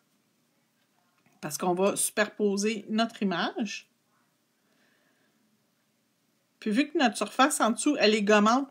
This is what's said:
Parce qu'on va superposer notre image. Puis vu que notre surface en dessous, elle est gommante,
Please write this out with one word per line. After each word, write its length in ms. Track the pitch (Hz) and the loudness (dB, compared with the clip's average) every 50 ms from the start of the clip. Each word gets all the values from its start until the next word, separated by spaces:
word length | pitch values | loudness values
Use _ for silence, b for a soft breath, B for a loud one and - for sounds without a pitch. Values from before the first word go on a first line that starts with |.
| _ _ _ _ _ _ _ _ _ _ _ _ _ _ _ _ _ _ _ _ _ _ _ _ _ _ _ _ | _ _ _ _ _ _ _ _ _ _ _ _ _ _ _ _ _ _ _ _ _ _ _ _ _ _ _ _
Parce 180 | - 151 147 - | -10 -10 -8 -4
qu'on 160 | 190 180 175 | -2 -2 0
va 200 | 180 196 202 - | 2 2 2 0
superposer 920 | - - - - 220 208 208 - - 214 202 196 202 202 220 226 202 - - | 0 -4 -2 -2 -2 -2 -2 -2 -2 -2 0 0 0 -2 -2 -4 -6 -6 -4
notre 320 | 220 220 226 226 - - | -2 -2 -2 -2 -4 -4
image. 680 | 208 190 185 170 208 339 403 339 226 202 - - - _ _ _ _ _ _ _ _ _ _ _ _ _ _ _ _ _ _ _ _ _ _ _ _ _ _ _ _ _ _ _ _ _ _ _ _ _ _ _ _ _ _ _ _ _ _ _ _ _ _ _ _ _ _ _ | -4 -2 -2 -2 -4 -4 -4 -6 -6 -6 -8 -12 -16 _ _ _ _ _ _ _ _ _ _ _ _ _ _ _ _ _ _ _ _ _ _ _ _ _ _ _ _ _ _ _ _ _ _ _ _ _ _ _ _ _ _ _ _ _ _ _ _ _ _ _ _ _ _ _
Puis 120 | - 220 | -6 -2
vu 180 | 202 247 302 294 | 0 0 0 0
que 80 | - | 0
notre 200 | 339 269 233 - | 0 0 0 0
surface 440 | - 208 208 - - 254 294 - - | -4 -6 -4 0 2 2 2 2 0
en 80 | 277 220 | 0 0
dessous, 260 | 240 - - 302 285 - | 0 0 -2 -2 0 2
elle 160 | 220 214 214 | 2 2 2
est 80 | 220 202 | 2 4
gommante, 440 | 208 214 208 208 220 240 269 277 - | 4 4 4 4 4 2 2 0 -4